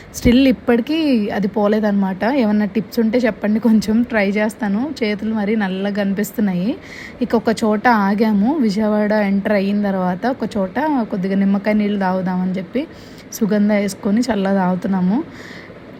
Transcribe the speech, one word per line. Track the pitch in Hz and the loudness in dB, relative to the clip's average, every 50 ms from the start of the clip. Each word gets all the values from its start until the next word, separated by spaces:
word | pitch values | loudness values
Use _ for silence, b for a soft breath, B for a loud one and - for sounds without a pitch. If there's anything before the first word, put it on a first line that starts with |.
| B B B - | B B B 0
Still | - 247 233 254 277 269 | 4 4 6 6 6 4
ఇప్పటికీ | 226 - - - 240 233 233 - 311 330 320 294 262 226 202 208 | 4 2 2 2 2 2 2 0 -2 0 0 2 2 2 0 0
అది | - 208 190 202 | -2 -2 -2 -2
పోలేదన్నమాట. | - 220 202 208 214 214 214 208 202 202 196 190 190 185 208 | 0 0 2 2 2 2 2 2 2 0 0 0 -2 -2 -2
ఏమన్నా | 220 285 285 233 208 214 208 214 | 0 0 2 2 2 2 2 0
టిప్స్ | 196 208 226 220 - - 240 | 0 -2 -2 -4 -2 -2 0
ఉంటే | 226 220 208 254 | 0 2 2 2
చెప్పండి, | 240 220 202 - - 208 214 220 | 0 0 -2 -2 -2 0 0 2
కొంచెం | - 233 220 214 - - 214 233 247 | 2 4 4 4 4 2 2 2 0
ట్రై | 240 240 220 196 196 | 0 0 0 0 0
చేస్తాను. | 196 214 214 220 - - 220 202 196 214 254 320 269 - 240 | 0 0 0 -2 -2 -2 -2 -2 -2 -2 -2 -4 -4 -4 -2
చేతులు | 208 208 196 208 214 220 | -2 -2 -2 -4 -4 -2
మరీ | 220 202 196 226 | -2 0 0 0
నల్లగా | 220 202 185 185 190 196 202 202 208 202 | 0 0 -2 -2 -2 -2 -2 -2 -2 -2
కనిపిస్తున్నాయి. | 196 196 190 208 208 - - 214 196 180 175 180 220 330 - B B B B B B B B | 0 0 -2 -2 -4 -2 -2 0 0 0 0 -2 -2 -4 -4 B B B B B B B B
ఇక | 247 - - | -4 0 0
ఒక | 226 - - 214 - 240 | 0 0 0 -2 0 0
చోట | 214 214 208 - 254 | 0 0 2 4 4
ఆగాము, | 233 214 196 196 208 196 226 220 214 196 202 247 311 | 4 4 4 2 2 2 2 2 2 2 2 2 2
విజయవాడ | 330 233 220 180 214 220 208 214 208 214 208 | 2 2 0 0 0 0 0 2 2 2 2
ఎంటర్ | 214 214 208 196 196 202 196 220 214 | 2 2 2 2 0 0 0 0 0
అయిన | 202 196 196 208 208 208 | 0 2 0 0 0 0
తర్వాత | 202 190 190 185 180 185 180 214 | 0 0 0 0 -2 -2 -2 -2
ఒక | 240 269 - 247 208 - 214 | -4 -2 -2 -4 -4 -4 -2
చోట | 190 185 185 - | -4 -2 -2 -2
కొద్దిగా | 294 311 294 262 220 208 240 202 180 196 196 | 0 0 0 0 -2 -2 -2 -4 -2 0 0
నిమ్మకాయ | 196 196 196 196 202 202 214 214 | 2 2 2 2 0 0 0 0
నీళ్ళు | 214 208 202 208 202 | 2 2 0 0 0
తాగుదామని | 196 185 185 185 180 185 185 180 185 185 | 0 0 0 0 -2 -2 0 0 0 -2
చెప్పి | 180 190 185 - - 240 311 320 B B B B B B B B - | -2 -4 -6 -6 -6 -6 -6 -6 B B B B B B B B -6
సుగంధ | - 226 185 214 208 208 208 | -2 -2 0 2 2 2 2
వేసుకొని | 214 202 202 196 196 - - 208 202 226 | 2 2 0 -2 -4 -6 -4 0 0 0
చల్లగా | 254 254 220 202 190 190 196 | 0 0 -2 -2 0 0 2
తాగుతున్నాము. | 196 185 180 185 180 - 190 196 185 180 180 202 269 339 - B B B B B B B B B B - - - - | 2 2 2 0 0 -2 -2 0 0 2 2 0 0 -2 -4 B B B B B B B B B B -20 -20 -14 -8